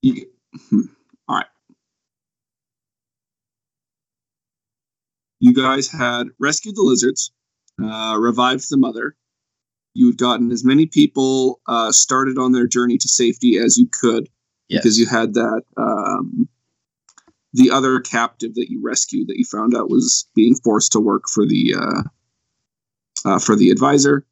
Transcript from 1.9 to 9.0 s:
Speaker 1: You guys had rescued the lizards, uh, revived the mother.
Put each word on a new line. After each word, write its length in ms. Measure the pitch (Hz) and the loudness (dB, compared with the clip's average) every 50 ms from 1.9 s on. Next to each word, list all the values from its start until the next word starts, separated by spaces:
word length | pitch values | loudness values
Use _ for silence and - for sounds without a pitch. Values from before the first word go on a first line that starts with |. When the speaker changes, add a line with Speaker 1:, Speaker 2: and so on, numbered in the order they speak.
| _ _ _ _ _ _ _ _ _ _ _ _ _ _ _ _ _ _ _ _ _ _ _ _ _ _ _ _ _ _ _ _ _ _ _ _ _ _ _ _ _ _ _ _ _ _ _ _ _ _ _ _ _ _ _ _ _ _ _ _ _ _ _ _ _ _ _ _ _ _ | _ _ _ _ _ _ _ _ _ _ _ _ _ _ _ _ _ _ _ _ _ _ _ _ _ _ _ _ _ _ _ _ _ _ _ _ _ _ _ _ _ _ _ _ _ _ _ _ _ _ _ _ _ _ _ _ _ _ _ _ _ _ _ _ _ _ _ _ _ _
Speaker 1:
You 140 | - 123 123 | 4 4 6
guys 340 | 135 131 131 135 139 139 - | 6 2 0 0 -2 -2 -6
had 400 | - 160 127 120 120 120 123 123 _ _ | -6 -4 -4 -4 -2 -4 -6 -8 _ _
rescued 360 | 135 143 156 - - 220 202 | -4 -2 -2 -4 -6 -10 -2
the 60 | 202 | 0
lizards, 500 | 196 160 127 107 113 123 147 - - - _ _ _ _ _ _ _ _ _ - | 2 2 2 2 2 -2 -2 -4 -8 -10 _ _ _ _ _ _ _ _ _ -8
uh, 360 | 107 107 110 110 110 110 110 107 | -8 -8 -6 -8 -6 -4 -2 0
revived 500 | 110 120 117 120 123 127 131 131 - - | 0 0 0 0 0 0 0 -2 -6 -2
the 80 | 151 139 | 0 0
mother. 380 | 131 120 110 113 | 0 0 0 -8